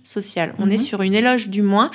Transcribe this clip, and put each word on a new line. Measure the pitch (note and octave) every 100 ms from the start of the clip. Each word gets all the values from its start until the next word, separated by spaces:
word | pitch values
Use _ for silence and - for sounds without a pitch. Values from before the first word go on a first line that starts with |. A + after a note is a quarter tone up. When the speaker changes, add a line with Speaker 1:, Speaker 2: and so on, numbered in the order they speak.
Speaker 1:
social. | - G#3 G3+ - E3 -
On | G3+
Speaker 2:
Mhm. |
Speaker 1:
est | G3+ C4+
sur | G3+
une | F#3+
éloge | G#3 A#3+ B3+ G#3+
du | G3
moins | G3+ G3+ C4